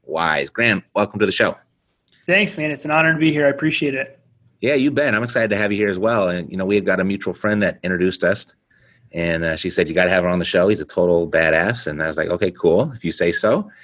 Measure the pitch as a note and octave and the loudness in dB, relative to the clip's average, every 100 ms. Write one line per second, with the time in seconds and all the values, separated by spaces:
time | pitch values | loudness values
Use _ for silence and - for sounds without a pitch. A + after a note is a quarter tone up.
0 | - D#2+ E2 D2+ C#2 - A#2 F#2+ - G2+ | -8 -2 0 -2 -4 -2 0 0 -2 -2
1 | G2+ G2+ G2+ - G2+ - _ _ _ _ | -2 0 -2 2 0 -2 _ _ _ _
2 | _ _ - F#3+ G3+ D#3+ D3+ C#3 D3+ D#3 | _ _ -2 0 0 -4 -6 -6 -2 2
3 | D#3+ D#3+ D#3+ D3 C#3+ C#3 D#3 - D3 C3+ | 2 2 2 4 2 2 -2 0 -2 -2
4 | - - _ _ _ _ B2 C#3+ C#3+ C#3+ | -8 -12 _ _ _ _ 0 2 2 2
5 | D3 G#2+ B2 A#2+ A2+ G2+ G#2 G#2 G#2 F#2 | 2 0 0 0 0 0 0 0 0 0
6 | A2 A2+ F#2 F2 D#2+ F#2+ F#2+ G#2 F#2+ F#2+ | 0 2 0 -2 -6 -4 0 0 2 0
7 | F#2+ G2 F#2 F2 G#2 G#2 F#2+ - F#2 F2+ | 0 -2 -6 -4 -2 0 0 -2 -4 0
8 | F#2 - F2+ G#2 - _ _ _ _ _ | 0 0 0 -2 -6 _ _ _ _ _
9 | _ E2+ E2+ E2 E2 D#2+ F2+ F#2 E2 E2 | _ -6 -4 -2 -2 -4 -2 -2 0 0
10 | F2+ F#2 F2 F2+ - F#2+ F#2+ G#2+ - - | 2 2 2 0 0 2 2 0 -2 0
11 | F2 E2+ E2 E2 D#2+ D#2+ F#2+ A#2+ - D2+ | 2 2 2 2 2 2 0 -2 -6 -6
12 | D#2+ D#2 E2 F2 F#2+ - E2+ F2+ C#3 A#2+ | -4 -4 -4 -2 -2 0 2 2 0 -4
13 | E2+ - F2 E2 A2 D#3+ G3+ - | -6 -2 0 0 0 0 -2 -14